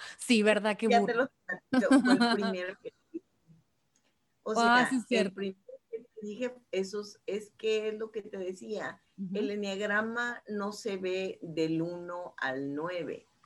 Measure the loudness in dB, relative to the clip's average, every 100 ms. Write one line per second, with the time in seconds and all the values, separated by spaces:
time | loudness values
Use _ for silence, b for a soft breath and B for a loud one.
0 | B B 4 6 6 4 2 0 4 4
1 | 4 2 0 _ -12 -12 0 2 6 6
2 | 8 6 4 2 0 -2 -6 -10 -14 -18
3 | _ -16 _ _ _ -20 _ _ _ _
4 | _ _ _ _ -4 2 6 6 4 0
5 | 2 2 2 -2 -8 -8 -16 -20 _ -14
6 | -14 -14 -12 -6 -6 -8 _ -4 -4 -6
7 | -10 -12 -8 -8 -8 _ -2 0 -2 -6
8 | -8 -10 -10 -8 -8 -8 -8 -8 -8 -10
9 | _ -10 -6 -2 -2 -2 -4 -4 0 0
10 | 0 -2 -4 -6 -8 -6 -4 -6 -6 -4
11 | -4 -4 -4 -8 -8 -2 0 0 -2 -6
12 | -10 -10 -12 -6 -4 -4 -4 -6 -6 -6
13 | -6 -10 _ _